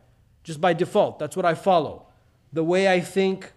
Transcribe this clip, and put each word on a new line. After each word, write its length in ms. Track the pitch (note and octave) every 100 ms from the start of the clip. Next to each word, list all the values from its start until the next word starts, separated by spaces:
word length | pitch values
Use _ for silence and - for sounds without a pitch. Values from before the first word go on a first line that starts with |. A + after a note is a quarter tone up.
| _ _ _ _
just 160 | - D3+
by 120 | F3+
default. 460 | E3+ F3 G#3 D3 -
That's 180 | D3+ F#3
what 80 |
I 100 | F3
follow. 520 | E3 G3+ F3+ B2+ E2+ - _ _ _ _
The 100 | D3
way 240 | D#3+ F#3 G3
I 120 | F#3
think 520 | D#3+ F#3+ F#3+ F#3+ -